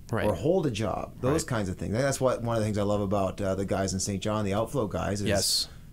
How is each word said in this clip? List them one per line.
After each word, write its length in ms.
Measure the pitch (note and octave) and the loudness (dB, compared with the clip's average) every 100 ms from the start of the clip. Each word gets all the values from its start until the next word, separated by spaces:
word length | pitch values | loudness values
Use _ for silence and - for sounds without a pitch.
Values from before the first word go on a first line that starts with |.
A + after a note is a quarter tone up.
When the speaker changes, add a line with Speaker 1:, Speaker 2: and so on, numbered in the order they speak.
| - | -4
Speaker 1:
Right. 140 | A2 G#2 | 0 2
Speaker 2:
or 80 | |
hold 320 | E2+ C#3+ F#3+ D3+ | 2 2 2 2
a 40 | |
job, 420 | G#2 G#2 - - - | 0 -2 -2 -4 -2
those 180 | B2+ D#3+ | 0 0
Speaker 1:
Right. 40 | D#3+ | 0
Speaker 2:
kinds 200 | A#2 F#2 | -2 -2
of 60 | - | -4
things. 160 | F2+ | -2
That's 260 | G#2+ C#3 - | 0 0 2
what, 220 | B2+ G#2+ | 2 2
one 140 | A#2 A#2 | 0 0
of 40 | |
the 60 | G#2+ | 2
things 100 | G#2 | 2
I 60 | |
love 180 | G2+ G#2 | 2 2
about, 400 | G2+ G2+ F#2+ F2+ | 2 2 0 0
uh, 140 | G2 | 0
the 100 | F#2+ | 0
guys 300 | G2 F#2+ G2 | 0 0 0
in 60 | F#2+ | 0
Saint 220 | G2+ G2 | -2 -2
John, 220 | A2 G#2+ | 0 0
the 80 | G2+ | 0
outflow 340 | G2+ A2+ C#3 G#2 | 0 0 0 -2
guys, 340 | E2+ E2+ G2+ | -2 -2 0
is 40 | G2+ | 0
Speaker 1:
Yes. 400 | G2 F#2 - - - - | 2 2 0 -2 -8 -16